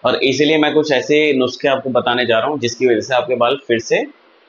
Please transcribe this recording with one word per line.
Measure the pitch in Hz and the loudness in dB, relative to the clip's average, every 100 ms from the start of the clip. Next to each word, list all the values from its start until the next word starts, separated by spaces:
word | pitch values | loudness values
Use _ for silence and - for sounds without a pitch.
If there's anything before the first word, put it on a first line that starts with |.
और | 123 120 | -2 0
इसीलिए | 131 135 147 156 | -2 0 2 2
मैं | 151 | 2
कुछ | 151 151 | 2 0
ऐसे | 131 113 151 151 | -2 2 2 2
नुस्खे | 135 127 - 143 | 2 -2 -2 -2
आपको | 135 135 | -2 0
बताने | 120 123 120 120 | -2 0 -2 0
जा | 113 | 0
रहा | 127 | 0
हूँ | 151 | -4
जिसकी | 117 - 127 | -6 0 2
वजह | 117 | 2
से | 120 | 0
आपके | 127 123 123 | -2 0 0
बाल | 120 135 - | 0 -2 -2
फिर | 113 | -2
से | - 175 277 - _ _ | 0 -4 -4 -12 _ _